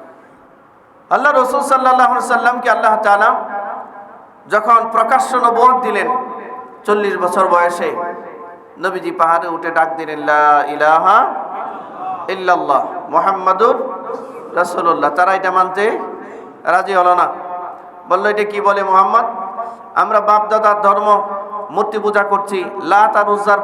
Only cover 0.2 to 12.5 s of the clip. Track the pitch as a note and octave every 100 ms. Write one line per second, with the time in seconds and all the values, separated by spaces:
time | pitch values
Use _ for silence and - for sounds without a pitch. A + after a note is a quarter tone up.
0.2 | - - - _ _ _ _ _ _ F#3+
1.2 | C#4 C#4 B3 C#4 C4+ C4 C4 B3+ A#3+ B3+
2.2 | B3 A#3+ A#3 B3 B3 G#3+ A3 G#3+ G#3+ G3+
3.2 | A3 - - G3+ G3+ G3+ - - - -
4.2 | - - - G#3 A3 A3+ A3+ A3+ A#3 C4
5.2 | C4 C4 A#3+ A3+ B3 B3+ G#3+ G3+ E3+ -
6.2 | - - - - - - - G#3 G#3 F3+
7.2 | F3+ F#3+ F#3 F3 F3 F3 E3 C#3 F3 F3
8.2 | - - - - - - F3+ F#3 E3+ E3+
9.2 | E3 E3 F3 E3 E3+ E3 D#3+ E3 D#3 D3+
10.2 | D3 D3+ D3+ D3 C#3+ D3 D3+ E3 F3+ G#3+
11.2 | C4+ - - - - - - - - -
12.2 | - F#3+ F#3